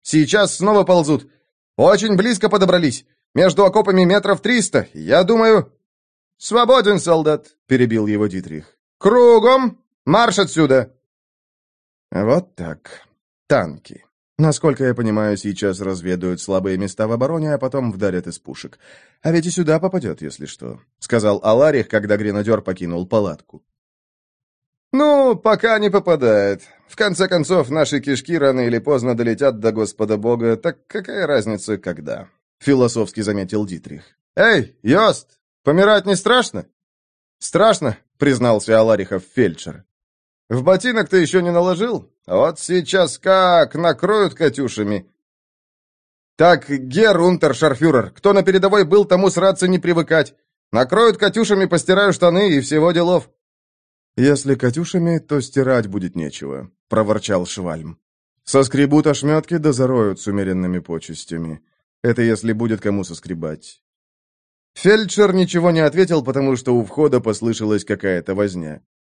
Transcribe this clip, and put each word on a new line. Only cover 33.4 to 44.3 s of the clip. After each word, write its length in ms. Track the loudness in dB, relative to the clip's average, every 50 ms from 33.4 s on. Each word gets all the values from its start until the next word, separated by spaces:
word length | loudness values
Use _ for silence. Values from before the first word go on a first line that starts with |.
| -4 -4 -4 -4 -4
Дитрих. 380 | -6 -8 -12 -14 -16 -18 -20 -20 _ _ _ _ _ -2
"Эй, 420 | 2 2 4 2 2 0 -4 _ _ -2
Йост, 560 | 0 2 2 2 2 0 -2 -6 _ _ _ _ _ _ _ -2
помирать 420 | 0 2 4 4 4 2 2 0
не 100 | 0 -2
страшно?" 500 | -2 0 0 2 0 0 -2 -6 -12 -14 _ _ _ _ _ _ _ _ _ _ _ _ _ _ _
"Страшно", 580 | -8 -4 0 2 2 2 2 0 -2 -6 -6 -8 _ _ _
признался 640 | -2 0 0 0 2 2 0 0 0 0 2 2 4
Аларихов 440 | 4 4 2 0 -2 -4 -8 -8 -10 _ _
фельдшер. 480 | 0 0 0 -2 -6 -14 -18 -18 -18 -20 _ _ _ _ _ _ _ _ _ _ _ _ -6
"В 140 | -6 -2 2
ботинок 460 | 2 2 2 0 -2 -2 -2 -2 0
ты 80 | 0
ещё 240 | 0 2 2 0 0
не 100 | 0 0
наложил? 600 | 0 0 0 0 -2 -2 -4 -4 -6 -8 -10 _ _ _ _
Вот 340 | -4 0 0 0 0 -2 -6
сейчас 580 | -6 -4 -2 -2 -2 -2 0 0 0 -2 -4
как 580 | -4 0 2 2 4 4 4 4 4 4 2 0
накроют 580 | -2 0 -2 0 0 0 0 0 2 0 0